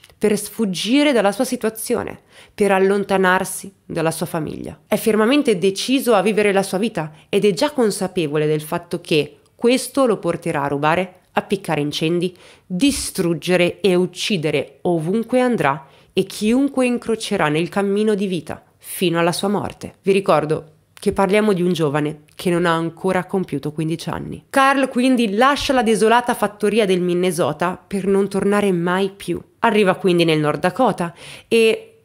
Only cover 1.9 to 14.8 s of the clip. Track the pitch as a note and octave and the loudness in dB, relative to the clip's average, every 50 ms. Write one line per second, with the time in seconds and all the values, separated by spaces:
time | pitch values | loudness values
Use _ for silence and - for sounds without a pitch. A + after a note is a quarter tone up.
1.9 | A#3+ - F2+ - - - _ _ - - - - _ - G#3 G3+ G3 F#3 F#3+ F#3+ | -4 -4 -4 -6 -10 -14 _ _ -20 -20 -20 -10 _ 0 2 2 4 4 4 2
2.9 | G3+ G3+ G3 - G3 F#3+ F#3+ F3+ F#3 F#3 F#3+ F3+ - - - G3 - _ _ - | 2 0 0 0 0 2 4 4 2 2 0 -4 -8 -12 -14 -16 -20 _ _ -8
3.9 | - E3 D#3 D#3+ D#3 - F3+ - - E3 D3 - - C2 B1 - D#3 - _ - | -4 -2 -2 -2 -2 -4 -6 -6 -6 -6 -6 -6 -8 -10 -12 -12 -14 -16 _ -4
4.9 | G#3+ G3+ - A3+ G#3+ G#3 G#3+ A3+ C#4 D4 C#4+ C4 G#3+ F3 E3+ F#3+ F#3+ - - - | -4 -2 0 2 2 2 4 4 2 2 2 2 2 2 2 0 0 -2 -2 0
5.9 | C4 C#4 G#3+ A#3 A#3 G3 F3 A3 G#3 G3+ G#3 G#3 F#3 G3 F#3+ - - F3+ G#3+ A#3 | 0 0 2 2 2 4 4 2 2 2 2 2 2 0 0 0 -2 -2 -2 -2
6.9 | - E3+ D3+ D#3 - - - _ - G3+ G3 G#3 G3 - D4 D4 D4 - A#3 G#3 | -2 -4 -6 -6 -10 -18 -8 _ 0 2 2 2 2 0 -2 -2 0 0 0 0
7.9 | F#3+ - F#3+ F3+ - F#3 D#3+ C#3+ D3 D#3 D3+ D3+ D3+ D3+ D3+ - F3 E3+ F3 - | 0 -2 -6 -4 -2 -2 -2 0 0 0 0 0 0 -2 -4 -4 -8 -8 -6 -6
8.9 | - F3 - - E3+ D3+ C#3 - - - _ _ _ - - A#3 C4 B3+ - - | -8 -8 -2 0 0 0 0 -2 -6 -20 _ _ _ -2 2 2 2 2 0 -2
9.9 | - C#4 C4 A#3+ G3 F#3+ - E3+ E3+ E3+ - E3+ D#3+ D3 C#3 C#3+ C#3+ C#3+ D3 D3+ | 0 2 2 2 2 0 -2 -4 -4 -4 -4 -4 -4 -2 -2 -2 -2 0 0 2
10.9 | E3 F3 F#3 F#3+ - _ _ _ - G3+ - - G3+ F#3+ - - D#3+ D3 D3 D3 | 2 0 -2 -4 -8 _ _ _ -6 -6 -4 -2 -4 -4 -2 -2 -2 -2 -2 -2
11.9 | D3 - E3 D#3+ E3+ F3 E3+ F#3 F#3 - - - - _ _ - F#3 F3+ C#4 C#4+ | -2 -2 -2 -2 0 0 -2 -4 -6 -10 -20 -20 -20 _ _ -8 -2 0 2 2
12.9 | - - - - - - F3+ E3+ E3+ D3+ - E3 F#3 F3 F3 F3 - - - G3+ | 2 0 -4 -6 -4 -2 -2 0 -2 -2 0 0 2 2 2 0 0 0 2 2
13.9 | F3+ F3 - - - - - - A3 E3+ D3 D#3 D3 C#3+ - - - _ | 4 2 2 0 -2 -6 -4 -2 -2 -2 0 0 -2 -2 -4 -6 -8 _